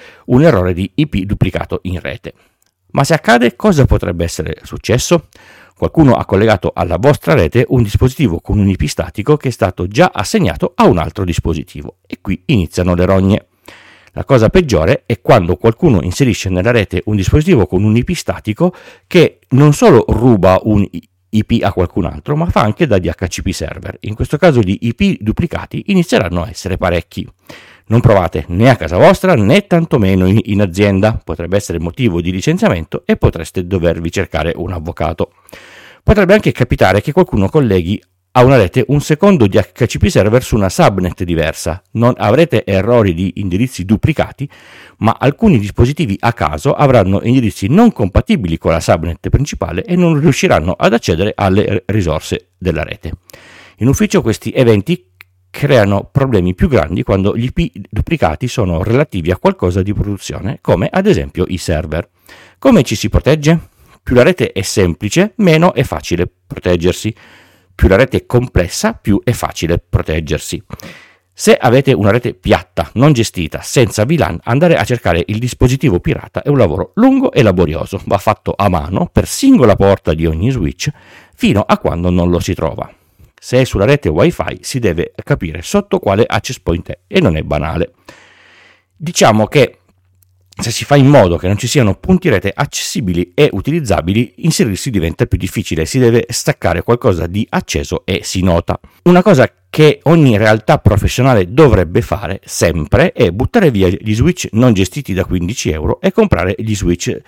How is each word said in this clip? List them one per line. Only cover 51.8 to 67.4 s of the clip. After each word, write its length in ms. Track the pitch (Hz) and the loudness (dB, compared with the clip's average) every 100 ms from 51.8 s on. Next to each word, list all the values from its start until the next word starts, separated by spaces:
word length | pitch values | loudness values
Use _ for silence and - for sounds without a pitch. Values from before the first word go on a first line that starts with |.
| - | -2
risorse 640 | 107 85 78 - - - _ | -2 -2 -4 -6 -8 -10 _
della 240 | 90 78 | -4 -4
rete. 300 | - - 82 - _ - - - - _ | -6 -10 -12 -14 _ -20 -20 -20 -20 _
In 100 | 113 | 0
ufficio 360 | 135 208 190 | 0 0 0
questi 280 | 113 104 113 | -2 -4 -4
eventi 600 | - 120 107 95 175 _ _ _ _ _ | 0 2 2 0 -6 _ _ _ _ _
creano 580 | - 143 131 101 101 - | -6 2 2 4 0 -2
problemi 420 | - 139 107 87 | -2 0 0 0
più 140 | 92 196 | 0 0
grandi 340 | 120 76 85 | 0 0 -4
quando 320 | 120 98 98 | -2 -2 -2
gli 100 | 113 | -2
I 80 | 123 | -4
P 180 | - 170 - 98 | -4 -6 -8 -10
duplicati 580 | 104 - 170 90 78 127 | -8 -4 -2 -2 -2 -4
sono 360 | - 92 82 | -2 -2 -2
relativi 480 | 98 120 147 95 80 | 0 0 0 -2 -4
a 80 | - | 0
qualcosa 420 | 190 190 92 90 | -2 0 -2 0
di 140 | 95 | -2
produzione, 640 | 101 101 101 - 71 98 139 | -4 -6 -6 -10 -10 -10 -8
come 300 | - 90 - | -2 -2 0
ad 140 | - 202 | -2 0
esempio 400 | 110 69 78 - | 0 -2 -4 -4
i 80 | 90 | -4
server. 540 | - 78 80 78 - _ _ - - _ | -4 -4 -4 -8 -8 _ _ -20 -20 _
Come 240 | 277 226 | 2 4
ci 120 | 123 | 2
si 140 | 110 - | -2 -2
protegge? 500 | - - 156 147 165 - _ _ _ | -2 0 0 2 0 -2 _ _ _
Più 120 | - | 0
la 80 | 123 | 4
rete 300 | 139 185 113 | 4 2 -2
è 80 | - | -4
semplice, 720 | 95 - 90 80 104 156 208 - | -4 0 0 0 -2 0 -2 0
meno 360 | 190 156 175 | 2 4 2
è 100 | - | 0
facile 460 | 123 78 - 85 87 - _ | -4 -6 -4 -4 -4 -6 _
proteggersi. 680 | - 95 87 82 - 110 - - - | -6 -2 0 0 -2 -6 -10 -16 -20